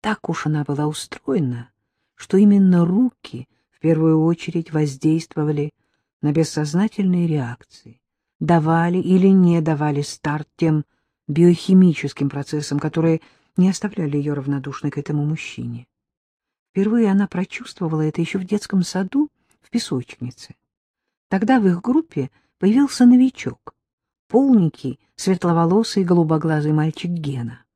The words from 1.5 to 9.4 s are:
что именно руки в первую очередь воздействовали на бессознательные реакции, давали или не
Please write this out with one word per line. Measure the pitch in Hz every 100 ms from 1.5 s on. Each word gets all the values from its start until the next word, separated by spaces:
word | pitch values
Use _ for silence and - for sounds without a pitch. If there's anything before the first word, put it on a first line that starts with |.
| 120 117 _ _ _ _
что | _ -
именно | 190 208 202 190 175
руки | 170 190 254 _ - 123 - _ _
в | _
первую | 160 156 160 160
очередь | 160 170 - 170 160
воздействовали | 156 151 135 156 160 - - 151 147 151 _ _ _ _ _
на | 151
бессознательные | 151 156 156 151 170 214 - 190 180
реакции, | 170 151 120 120 _ - 110 _ _ _ _ _
давали | 156 170 156 165 170 180
или | 180 185 190
не | 190